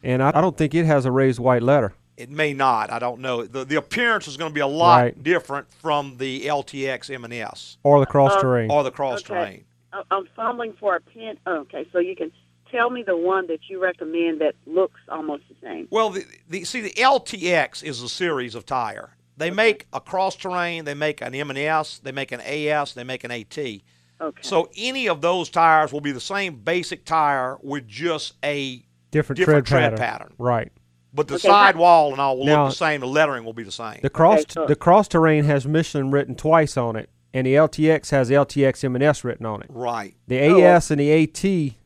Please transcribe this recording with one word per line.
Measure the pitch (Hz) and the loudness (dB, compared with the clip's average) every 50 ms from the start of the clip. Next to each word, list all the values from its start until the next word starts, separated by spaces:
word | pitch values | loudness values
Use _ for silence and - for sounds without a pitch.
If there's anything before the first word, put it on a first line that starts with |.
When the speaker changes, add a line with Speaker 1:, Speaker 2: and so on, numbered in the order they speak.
| - | -2
Speaker 1:
And | - 127 127 | -2 0 2
I, | 131 143 156 | 2 2 2
I | 143 | 2
don't | 175 185 147 - | 0 0 0 -2
think | 156 143 135 | -4 0 0
it | 165 170 | 0 2
has | 156 151 143 127 | 4 2 2 2
a | 131 | 0
raised | 123 131 135 135 123 120 | 0 2 2 2 0 0
white | 120 127 127 123 117 | 0 0 2 2 2
letter. | 123 143 147 117 98 - _ _ _ _ - | 2 2 2 2 -2 -6 _ _ _ _ -20
Speaker 2:
It | 120 123 | -20 -16
may | 143 151 156 151 143 | -6 -4 -4 -4 -2
not. | 135 139 131 120 110 107 110 | 0 2 2 2 0 -2 -4
I | 113 117 | -6 -6
don't | 120 123 123 113 | -6 -6 -8 -6
know. | 131 131 123 117 117 | -6 -4 -4 -4 -6
The, | 98 123 135 131 | -8 -8 -10 -6
the | 135 151 156 | -2 -4 -4
appearance | 143 _ - 220 247 240 226 202 156 - | -4 _ -6 -2 -2 0 -2 -2 -4 -10
is | 139 135 | -10 -10
gonna | 165 160 151 | -10 -6 -4
be | 147 | -4
a | 143 139 | -2 -2
lot | 143 160 170 175 170 156 | 0 4 6 6 6 6
Speaker 1:
Right. | 123 120 - - 120 | 4 2 -2 -6 -2
Speaker 2:
different | 151 180 165 - - 139 143 131 _ _ | 0 0 0 -2 -4 -10 -10 -10 _ _
from | _ - 160 151 147 143 139 127 120 | _ -4 -2 -2 -2 -2 -6 -10 -8
the | 135 135 131 135 - 143 | -8 -8 -8 -8 -6 -4
L | 151 143 | -4 -4
T | 131 - - 139 135 135 | -6 -8 -10 -8 -6 -6
X | 131 117 - - | -6 -8 -10 -14
M | 139 127 120 | -14 -14 -14
and | 113 120 | -14 -12
S. | 120 110 - - - - - - _ _ | -12 -12 -12 -14 -16 -20 -20 -20 _ _
Speaker 1:
Or | 143 143 143 | 6 6 6
the | 135 | 6
Cross | - - 143 139 139 - | 4 4 4 4 4 4
Speaker 3:
Uh, | 196 | 2
Speaker 1:
Terrain. | 190 131 127 120 113 110 | 2 2 0 0 0 2
Speaker 2:
Or | 143 147 143 | 2 0 0
the | 131 | 0
Cross | - - 139 135 123 - | -4 -6 -6 -6 -6 -8
Speaker 3:
okay. | - - 208 | -10 -8 -6
Speaker 2:
Terrain. | 180 170 101 92 - _ _ _ _ _ _ - | -6 -6 -6 -8 -16 _ _ _ _ _ _ -14
Speaker 3:
I, | 196 190 _ | -14 -8 _
I'm | 190 196 190 _ _ | -6 -6 -6 _ _
fumbling | - 226 233 240 240 240 220 196 _ | -8 -8 -6 -6 -6 -10 -12 -12 _
for | - 202 185 170 | -2 -2 -2 -2
a | |
pin. | _ _ _ 226 226 220 208 - _ 185 | _ _ _ -18 -16 -16 -16 -12 _ -8
Oh, | 175 156 | -6 -6
okay, | 139 _ - 147 139 _ | -8 _ -12 -14 -14 _
so | - 180 | -4 -4
you | 175 180 190 | -4 -4 -6
can | - 165 160 _ _ _ _ _ _ _ _ | -10 -10 -12 _ _ _ _ _ _ _ _
tell | - 240 233 247 | -4 -2 -2 -2
me | 254 247 226 | -2 -6 -4
the | 196 180 170 | -4 -4 -2
one | 170 180 190 190 185 175 | 0 -2 -2 -2 -2 -6
that | 165 151 - - | -8 -10 -10 -14
you | 196 185 | -10 -6
recommend | 185 185 175 _ 180 156 160 170 170 165 160 151 | -6 -6 -6 _ -12 -8 -4 -2 -2 -2 -2 -2
that | 156 151 - _ _ | -2 -4 -4 _ _
looks | - 160 180 190 - _ - _ - | -6 -2 -2 -2 -2 _ -16 _ -14
almost | - 160 - 151 147 143 _ _ | -14 -10 -8 -10 -10 -10 _ _
the | - _ - | -20 _ -18
same. | - 92 82 85 - | -16 -14 -14 -12 -6
Speaker 2:
Well, | - 220 220 214 | -2 -2 -2 -2
the, | 185 190 - _ - _ _ _ | -4 -8 -14 _ -20 _ _ _
the, | 160 190 175 | -12 -12 -10
see, | - - 254 | -8 -10 -10
the | 214 - - - | -10 -8 -4 0
L | 240 262 277 262 | 2 2 2 2
T | - - - 196 185 175 | -2 -6 -12 -6 -2 0
X | 180 165 139 - - - | 0 0 0 -2 -4 -12
is | - 151 139 117 | -12 -10 -10 -10
a | 123 120 | -10 -12
series | - - 185 175 156 135 123 120 104 | -8 -6 -4 -4 -4 -4 -6 -8 -12
of | 113 98 | -16 -12
tire. | - 139 127 120 107 101 - - - _ _ _ _ _ - | -6 -6 -4 -4 -6 -8 -12 -18 -20 _ _ _ _ _ -8
They | 151 170 | -8 -6
Speaker 3:
Okay. | 180 | -2
Speaker 2:
make | 202 220 226 208 214 - _ - | 0 0 0 0 -2 -8 _ -14
a | 131 | -14
Cross | _ - - 185 190 190 175 - | _ -6 -4 -2 -2 -2 -4 -6
Terrain, | - 196 180 180 175 170 170 165 156 | -10 -6 -4 -4 -4 -4 -6 -8 -10
they | 147 143 | -10 -8
make | 143 151 151 147 - | -4 -4 -4 -4 -6
an | 127 120 127 | -10 -10 -8
M | 135 147 143 | -8 -8 -8
and | 135 135 | -6 -6
S, | 143 151 156 156 156 - - - | -4 -2 -2 -2 -2 -4 -10 -16
they | _ 135 | _ -12
make | 131 139 135 - | -10 -10 -10 -10
an | 131 120 - | -10 -12 -10
A | 107 143 151 151 147 | -10 -8 -6 -2 -2
S, | 151 151 147 143 - | -2 -2 -2 -6 -8
they | 127 120 | -16 -12
make | 127 131 123 - | -12 -12 -12 -10
an | 120 | -10
A | 120 120 107 | -12 -12 -12
T. | _ - 151 147 127 107 98 _ _ _ _ _ _ _ _ | _ -12 -10 -10 -10 -10 -14 _ _ _ _ _ _ _ _
Speaker 3:
Okay. | 160 156 - - - | -12 -12 -12 -12 -10
Speaker 2:
So | - 190 165 170 - _ 190 | -2 0 0 0 0 _ -8
any | 214 254 262 269 254 214 | -8 -6 -4 -4 -2 -2
of | 170 147 | -4 -2
those | 143 170 180 185 165 - | 0 -2 0 -2 -4 -4
tires | - 175 170 165 160 156 156 139 | 0 2 4 6 6 4 2 0
will | 131 147 | -4 -6
be | 147 147 | -6 -6
the | 135 123 | -6 -6
same | - - 196 196 196 185 156 120 | -8 -6 -6 -6 -6 -6 -10 -8
basic | 101 160 170 180 170 - 180 - _ | -4 -2 -2 -2 -4 -6 -12 -14 _
tire | - 165 160 156 147 143 135 127 127 135 - - | -2 0 2 2 2 2 0 -2 -4 -6 -8 -10
with | 139 143 147 127 110 | -8 -8 -8 -8 -12
just | 101 113 156 170 160 151 - - _ _ - | -14 -6 -4 -4 -4 -4 -6 -10 _ _ -6
a | 147 147 143 139 135 127 120 _ _ _ _ _ _ | -4 -4 -4 -6 -6 -8 -12 _ _ _ _ _ _
Speaker 1:
Different | - 151 147 - 135 160 | -2 -2 -2 -2 -2 0
Speaker 2:
different | 180 156 151 147 127 110 | 4 4 4 4 4 4
Speaker 1:
tread | 135 - 156 143 113 | 2 2 2 2 0
Speaker 2:
tread | 110 | 0
Speaker 1:
pattern. | 123 113 110 - - - | -4 -4 -4 -8 -12 -18
Speaker 2:
pattern. | _ _ | _ _
Speaker 1:
Right. | 120 123 120 113 - - _ _ _ _ _ _ _ _ - | -2 0 0 0 -2 -6 _ _ _ _ _ _ _ _ -4
Speaker 2:
But | 139 151 143 | -4 -2 -2
the | 139 | -2
Speaker 3:
Okay, | - - 196 | 0 4 6
how | 196 202 202 | 8 8 8
Speaker 2:
sidewall | 196 185 160 170 175 170 165 151 147 135 | 6 6 6 6 8 8 8 6 4 0
and | 135 | 0
all | 139 139 131 127 | 0 0 0 0
will | 135 | 2
Speaker 1:
Now, | 143 151 151 143 | 4 4 4 4
Speaker 2:
look | 135 | 2
the | 131 - | 0 -2
same. | 175 160 151 143 | -2 -2 -2 -2
The | 131 127 | -4 -2
lettering | 135 151 156 147 139 123 113 | 2 2 2 2 0 -6 -8
will | 113 | -10
be | 113 117 113 | -12 -12 -12
the | 98 | -14
same. | - - 117 110 107 - | -12 -12 -12 -12 -12 -6
Speaker 1:
the | - 139 | -6 -6
Cross, | - - 160 175 208 156 | 2 6 6 6 6 6
Speaker 3:
Okay, | 151 - | 2 -2
so | - 165 160 135 | -6 -6 0 0
Speaker 1:
the | 151 - | 0 2
Cross | - 170 175 202 202 - | 4 6 6 6 6 4
Terrain | - 170 160 160 156 151 147 | 2 4 4 4 4 4 4
has | 147 147 143 120 139 | 2 2 0 0 0
Michelin | 151 160 165 - - 147 135 135 | 0 0 0 0 -4 -4 -2 0
written | 139 143 143 127 127 | 0 0 0 -2 -8
twice | - - 156 160 165 156 143 - 135 | -6 0 2 4 4 4 2 -2 -4
on | 120 117 110 | -4 -4 -4
it, | 110 - _ _ _ _ _ - | -8 -10 _ _ _ _ _ -6
and | 131 127 | -4 0
the | 127 131 143 | 2 4 4
L | 160 151 | 4 2
T | - - 151 156 | 2 0 2 2
X | 160 151 - - | 2 2 0 -2
has | - 139 131 117 | 0 0 2 2
L | 135 143 139 | 2 2 2
T | - - 143 139 | 2 0 0 0
X | 135 127 - - | 0 0 -2 -6
M | 131 123 | -4 -2
and | 123 139 | 2 2
S | 151 143 - - | 2 0 0 -4
written | 123 117 - 113 | -10 -8 -8 -8
on | 113 107 101 104 | -10 -8 -10 -12
it. | - | -16
Speaker 2:
Right. | 139 117 123 120 120 113 104 98 _ _ _ - | -12 -8 -6 -4 -4 -6 -8 -10 _ _ _ -4
Speaker 1:
The | 123 131 | -2 2
Speaker 3:
Oh, | 139 151 175 190 | 4 6 8 8
Speaker 1:
A | 180 | 8
S | 175 175 170 156 - | 8 8 6 4 2
and | 156 143 | -2 0
the | 143 147 | 2 4
A | 156 165 156 | 4 4 2
T | 151 _ - - 196 196 175 151 139 110 _ _ | 0 _ -4 -2 -2 0 0 -2 -4 -6 _ _